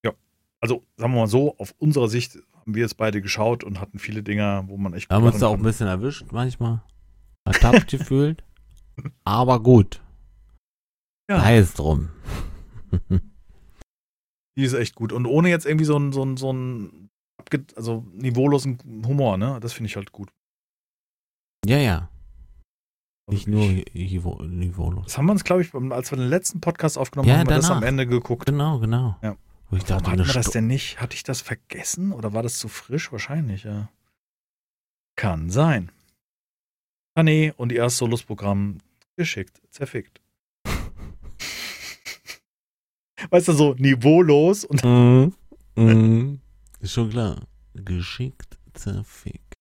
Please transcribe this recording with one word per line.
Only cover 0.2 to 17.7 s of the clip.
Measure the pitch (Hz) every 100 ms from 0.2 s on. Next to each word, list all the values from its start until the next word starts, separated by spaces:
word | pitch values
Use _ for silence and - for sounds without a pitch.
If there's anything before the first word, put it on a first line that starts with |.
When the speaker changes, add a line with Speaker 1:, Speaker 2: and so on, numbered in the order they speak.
| _ _ _ _
Speaker 1:
Also, | 113 123 _ _
sagen | 117
wir | 127
mal | 110
so, | 120 143 -
auf | 98 _
unserer | 156 147 117
Sicht | 120 120 - _ _
haben | -
wir | 107
jetzt | 117 -
beide | 110 104
geschaut | 98 - 110 120
und | 107 98
hatten | 101 98
viele | - 107
Dinger, | 104 104 104 98 95
wo | 98
man | 98
echt | 87 -
Speaker 2:
Wir | 104
haben | 117
uns |
Speaker 1:
lachen | 110
Speaker 2:
da | 110
auch |
ein | 101
Speaker 1:
kann. | 110
Speaker 2:
bisschen | 107 87
erwischt | 90 123 143 -
manchmal. | 113 127 123 117 113 - _ _ _ - _
Ertappt | - 95 120 226 -
<laughs> |
gefühlt. | 131 160 135 147 160 - _ - - _ - - _ -
Aber | 104 127 123
gut. | 113 123 98 - - - - _ _ _ _ _ _ _ _ _ -
Speaker 1:
Ja. | 196
Speaker 2:
Sei | 101 117
es | 90
drum. | - 76 73 76 - - - - - - - -
<laughs> | 92 - 95 - - - - - - - _ _ _ _ _ _ -
Speaker 1:
Die |
ist | 135
echt | 127 113 _
gut. | 113
Und | 120 120
ohne | 143 175
jetzt | 170 156
irgendwie | 156 156
so | 147
ein, | 143
so | 135
ein, | 135 131
so | 131
ein | 131 127 120 98 76 101 _ _ _
abge-, | - 143 139